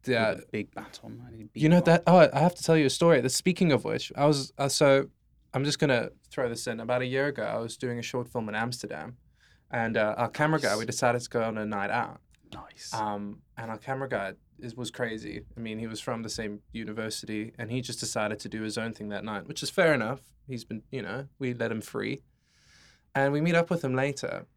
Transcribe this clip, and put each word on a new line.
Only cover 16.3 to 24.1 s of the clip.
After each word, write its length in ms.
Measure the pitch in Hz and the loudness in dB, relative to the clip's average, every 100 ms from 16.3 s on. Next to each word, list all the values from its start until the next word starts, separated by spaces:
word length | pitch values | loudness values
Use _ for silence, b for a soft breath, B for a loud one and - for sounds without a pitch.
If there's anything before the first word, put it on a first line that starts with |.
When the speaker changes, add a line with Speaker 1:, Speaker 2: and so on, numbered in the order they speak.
| - 107 104 _ | -8 -8 -10 _
Speaker 1:
university, 800 | 117 110 107 110 107 - 107 110 - | -12 -8 -8 -8 -8 -8 -8 -8 -10
and 120 | 110 | -8
he 100 | 127 | -6
just 200 | 123 117 | -6 -8
decided 380 | 107 120 107 107 | -6 -4 -4 -4
to 80 | 107 | -8
do 140 | 110 | -8
his 140 | 110 107 | -6 -6
own 160 | 113 | -6
thing 160 | 110 107 | -8 -8
that 140 | 101 | -8
night, 220 | 110 104 85 | -6 -8 -8
which 160 | 156 | -8
is 80 | 143 | -6
fair 240 | - 170 | 2 4
enough. 260 | 143 110 135 _ _ - | 4 0 -6 _ _ -12
He's 180 | 123 | -12
been, 180 | - 113 - | -8 -12 -10
you 120 | 135 | -10
know, 260 | 87 117 139 _ | -8 -8 -10 _
we 160 | 131 | -6
let 160 | 120 117 | -2 -2
him 80 | 110 | -4
free. 420 | - - 104 135 _ _ b b b b b b b | -6 -6 -4 -6 _ _ b b b b b b b
And 180 | 139 139 | 0 2
we 80 | 143 | 2
meet 140 | 165 | 2
up 160 | 170 170 | 2 2
with 120 | 170 | 0
him 100 | 135 | 0
later 520 | 127 139 | 0 0